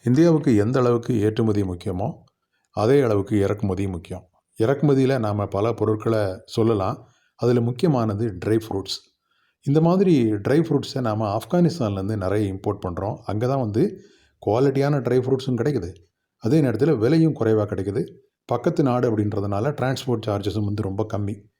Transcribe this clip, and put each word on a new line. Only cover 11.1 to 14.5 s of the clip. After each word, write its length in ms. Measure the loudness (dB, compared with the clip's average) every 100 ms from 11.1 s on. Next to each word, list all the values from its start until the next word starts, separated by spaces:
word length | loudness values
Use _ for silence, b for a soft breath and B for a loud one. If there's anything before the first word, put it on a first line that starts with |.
| -2 -2 -4
ஆப்கானிஸ்தான்லேருந்து 800 | -2 2 2 2 -2 -2 -4 -2
நிறைய 360 | 0 0 0
இம்போர்ட் 320 | -2 -4 -4 -6
பண்றோம். 300 | -6 -6 -8 -6
அங்க 160 | -4 -2
தான் 160 | -2 -2
வந்து 160 | 0 0 B B B B B
குவாலிட்டியான 540 | -2